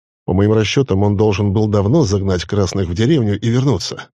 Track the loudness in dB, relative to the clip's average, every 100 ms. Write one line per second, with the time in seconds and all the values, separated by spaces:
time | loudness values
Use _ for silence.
0 | _ _ -4 0 2 2 0 0 0 0
1 | 0 2 2 2 0 0 0 2 2 2
2 | 2 0 -2 -2 -2 -2 -2 -2 -4 -2
3 | 0 2 0 -2 -2 0 0 -2 -4 -10
4 | -16